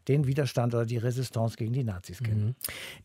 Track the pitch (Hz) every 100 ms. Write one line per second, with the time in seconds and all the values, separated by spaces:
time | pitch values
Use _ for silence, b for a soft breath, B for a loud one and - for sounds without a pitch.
0 | - 143 131 139 131 131 120 120 113 120
1 | 120 123 123 117 113 - 113 131 113 90
2 | - 90 113 107 107 - B B B B